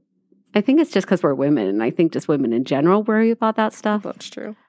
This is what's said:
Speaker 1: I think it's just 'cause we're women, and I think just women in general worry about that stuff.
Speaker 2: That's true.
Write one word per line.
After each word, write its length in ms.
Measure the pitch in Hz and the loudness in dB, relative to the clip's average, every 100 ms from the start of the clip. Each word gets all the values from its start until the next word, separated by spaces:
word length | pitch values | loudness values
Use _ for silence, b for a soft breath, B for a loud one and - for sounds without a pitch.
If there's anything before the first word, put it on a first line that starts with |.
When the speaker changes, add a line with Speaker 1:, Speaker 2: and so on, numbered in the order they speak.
| _ _ _ _ _ | _ _ _ _ _
Speaker 1:
I 60 | 208 | -2
think 180 | 208 294 | 2 2
it's 100 | 302 | 2
just 160 | 196 - | 0 0
'cause 160 | 185 | 0
we're 100 | 156 | 0
women, 340 | 135 143 143 98 | 0 0 2 0
and 140 | 101 | 0
I 100 | 113 | -2
think 200 | - 165 | 0 0
just 160 | - - | 0 -2
women 240 | 147 120 | 0 0
in 140 | 117 127 | -2 0
general 380 | 139 165 208 | 0 2 2
worry 280 | 214 214 226 | 2 2 2
about 240 | 226 220 220 | 0 -2 0
that 160 | 220 | -4
stuff. 300 | - 214 208 | -4 -4 -4
Speaker 2:
That's 260 | 202 - - | -6 -12 -16
true. 260 | - 214 214 | -14 -14 -16